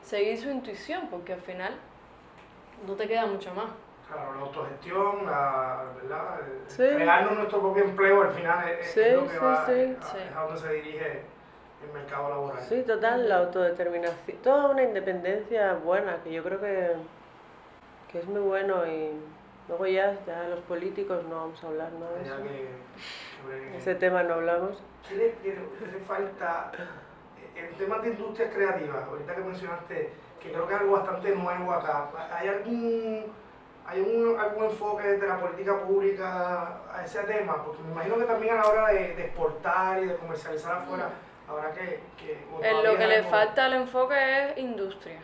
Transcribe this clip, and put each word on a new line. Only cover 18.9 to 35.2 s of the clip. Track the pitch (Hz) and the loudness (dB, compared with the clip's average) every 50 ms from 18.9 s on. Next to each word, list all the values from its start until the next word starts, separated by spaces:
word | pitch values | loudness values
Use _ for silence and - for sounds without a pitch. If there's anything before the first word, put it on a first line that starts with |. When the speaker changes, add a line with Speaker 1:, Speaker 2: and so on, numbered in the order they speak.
| 160 160 156 156 156 151 156 151 151 - - - - - - - | 0 -2 -4 -4 -4 -8 -10 -14 -18 -20 -20 -20 -20 -20 -10 -8
Speaker 3:
luego | 170 170 190 | -4 -2 0
ya, | 190 185 190 196 202 202 196 - | 2 2 4 4 2 0 -2 -6
ya | - 165 170 175 175 | -8 -6 -6 -4 -4
los | 180 170 | -6 -6
políticos | 175 - 180 170 175 190 190 208 196 196 185 175 160 160 | -6 -6 -6 -4 -4 -4 -4 -4 -4 -2 -2 -4 -4 -4
no | 165 | -6
vamos | 165 165 160 160 - - | -6 -6 -8 -10 -10 -10
a | 165 | -6
hablar, | 156 156 160 165 | -6 -6 -6 -6
¿no? | 170 165 165 170 170 175 180 | -8 -10 -8 -8 -8 -8 -8
Speaker 2:
Ya | 139 135 | -8 -8
Speaker 3:
Eso. | 139 135 | -8 -8
Speaker 2:
que, | 143 | -8
que | 139 135 131 131 127 127 123 - - - - - - - - - - - 135 131 | -8 -8 -10 -10 -12 -14 -16 -18 -18 -18 -16 -14 -14 -14 -14 -16 -16 -16 -12 -12
breguen. | 131 135 135 135 - | -10 -10 -10 -12 -12
Speaker 3:
Ese | 131 127 190 180 | -6 -2 -2 0
tema | 180 185 185 180 180 175 | 2 2 4 4 4 2
no | 170 165 | 2 2
hablamos. | 165 170 170 170 175 180 196 208 - - - - - - - | 0 2 2 2 2 0 -2 -6 -8 -14 -20 -20 -20 -14 -8
Speaker 2:
¿Qué | 196 | -2
le, | 196 226 226 226 - 196 | 2 2 2 2 0 -6
qué | 196 | -8
le, | 190 180 - - - - | -6 -6 -10 -12 -12 -12
qué | 220 190 | -12 -10
le | 185 196 | -10 -12
falta | - - - 190 202 196 - - 180 170 170 - - - - 180 180 175 - - - - - - - - - - - - - | -8 -6 -4 -4 -4 -4 -4 -6 -4 -2 -2 -2 -4 -8 -10 -10 -12 -12 -12 -16 -18 -20 -20 -20 -20 -20 -20 -20 -20 -18 -14
en | - 165 170 - - | -14 -12 -12 -6 -4
temas | 196 196 220 214 | -2 -2 -2 0
de | 220 233 | 0 -2
industrias | 226 202 220 220 - - 226 - | -2 -2 -6 -8 -2 -2 -2 -2
creativas? | - 196 196 190 175 - 156 147 139 117 - - | 2 2 2 2 2 0 -2 -4 -6 -6 -6 -8
Ahorita | - 147 147 - 175 | -8 -10 -8 -8 -6
que | 185 | -6
mencionaste, | 190 185 180 - 185 185 170 170 - - 175 160 151 - - - - - - - | -6 -6 -8 -8 -8 -8 -8 -8 -10 -8 -6 -6 -6 -6 -6 -12 -20 -20 -20 -16
que | - - | -12 -8
creo | - 165 165 175 | -4 -4 -2 0
que | 196 | 0
es | 202 | 2
algo | 202 196 196 | 4 4 4
bastante | - - 190 185 - - 202 196 | 4 4 0 -4 -2 2 2 2
nuevo | 185 180 175 175 180 180 175 | 2 2 -2 -2 -2 -2 0
acá, | 175 170 - 151 160 170 - - - 143 - 160 160 | 0 0 0 0 0 -2 -2 -4 -8 -10 -10 -8 -6
¿hay | 175 190 196 | -4 -2 -2
algún, | 196 202 208 233 240 233 233 233 233 226 226 220 220 220 214 214 214 - - - - - - - - - - | -2 -2 -2 -2 -2 -2 0 0 0 0 0 -2 -4 -4 -6 -10 -14 -14 -20 -20 -20 -20 -20 -20 -20 -18 -14
hay | - 175 190 | -8 -2 0
un, | 196 220 226 233 233 233 233 220 | 0 2 4 4 4 4 4 2
algún | 208 208 214 214 220 | 2 0 0 0 0
enfoque | 220 214 202 202 208 208 208 208 | 0 0 0 -2 -2 -2 0 2
de | 202 202 196 | 2 2 2